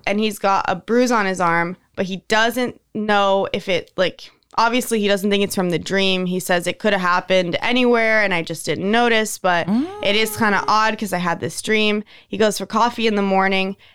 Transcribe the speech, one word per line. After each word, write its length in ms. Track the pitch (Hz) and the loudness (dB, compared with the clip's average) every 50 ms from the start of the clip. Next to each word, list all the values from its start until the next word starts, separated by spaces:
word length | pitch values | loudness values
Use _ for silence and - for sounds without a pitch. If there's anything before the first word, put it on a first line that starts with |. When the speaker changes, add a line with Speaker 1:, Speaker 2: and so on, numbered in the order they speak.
| - | -6
Speaker 1:
and 140 | - 202 208 | -4 -2 0
he's 180 | 220 220 202 - | -2 -2 -4 -2
got 260 | - 196 196 190 - - | 0 0 0 0 0 -2
a 80 | 190 | -4
bruise 340 | 175 - - 220 240 254 240 | -4 -2 0 2 2 2 4
on 160 | 247 220 202 | 2 0 0
his 140 | 190 190 180 | 0 0 0
arm, 360 | 180 170 165 170 170 170 185 - _ _ - | 0 2 2 2 0 -2 -4 -10 _ _ -6
but 100 | - 196 | -6 -6
he 120 | 180 196 180 - - | -4 -6 -8 -4 0
doesn't 520 | 220 214 220 233 233 254 247 240 - - _ _ - | 2 2 2 2 0 0 -4 -4 -4 -10 _ _ -8
know 540 | 220 208 214 208 202 202 196 196 196 190 - - | -6 -2 0 2 2 4 4 2 2 0 -2 -4
if 160 | 202 - - | -6 -4 -2
it, 220 | 180 165 - - - | -2 -2 -2 -6 -2
like, 340 | - 185 165 - - - - _ _ _ _ - | -2 -2 -2 -2 -6 -20 -20 _ _ _ _ -2
obviously 440 | - 226 233 233 254 233 - 233 220 | 0 0 2 2 0 -2 0 -2 0
he 80 | 202 202 | 2 2
doesn't 200 | 202 196 185 208 | 0 2 2 0
think 140 | 202 202 202 | 2 2 0
it's 140 | 202 - | 0 -2
from 140 | 202 180 175 | -2 -2 0
the 80 | 160 156 | 0 -2
dream. 480 | 175 - 185 196 190 190 185 185 185 | -2 -2 -2 0 2 2 0 0 -2
He 120 | 180 180 180 | -2 -2 -4
says, 300 | 175 - 185 175 170 175 | -2 0 -2 0 0 -2
"It 100 | 165 - | -6 -2
could 140 | - 214 196 | -2 0 0
have 100 | 190 180 | 0 0
happened 540 | 180 180 180 185 - 190 185 180 175 170 - | 0 0 0 0 2 0 2 2 0 -2 -4
anywhere 640 | - 226 247 254 247 240 240 226 226 220 220 220 208 | -2 0 0 2 4 4 4 4 2 2 2 2 2
and 100 | 196 185 | 2 0
I 100 | 170 160 | -2 -4
just 220 | - 165 156 - | -4 -8 -8 -6
didn't 240 | - 151 - 175 196 | -6 -4 -2 -2 0
notice, 500 | 214 233 240 240 226 220 214 214 - - | 2 2 2 2 2 2 0 -2 -4 -4
but 280 | - 185 175 170 - | 0 0 0 0 0
Speaker 2:
Mm. 200 | 165 208 240 294 359 392 415 - | 0 0 0 0 -2 -6 -6 -2
Speaker 1:
it 100 | 196 202 | -2 0
is 220 | 214 220 214 220 | 0 0 -2 -2
kinda 260 | - 226 208 196 180 - - | -2 0 0 2 0 0 0
odd 280 | 208 220 214 220 214 | 0 2 2 0 -2
'cause 160 | 220 226 190 190 | -2 -6 -4 -4
I 60 | 180 | -2
had 220 | 180 175 170 185 | -2 -2 -2 -2
this 200 | - 170 - - - | -4 -8 -8 -6 -4
dream." 420 | - 220 214 214 214 208 208 208 _ - - - - | 0 0 2 2 2 0 -2 -4 _ -16 -20 -14 -10
He 80 | - | -2
goes 220 | 196 220 214 196 - | 0 2 2 0 -2
for 80 | 196 | -6
coffee 420 | - - 220 226 240 240 - 220 226 | -4 0 0 0 0 0 0 -2 0
in 80 | 214 | 0
the 60 | 202 202 | 0 0
morning 540 | 196 190 190 190 190 196 190 190 190 196 _ - - _ | 2 2 2 2 2 2 0 -2 -2 -6 _ -16 -20 _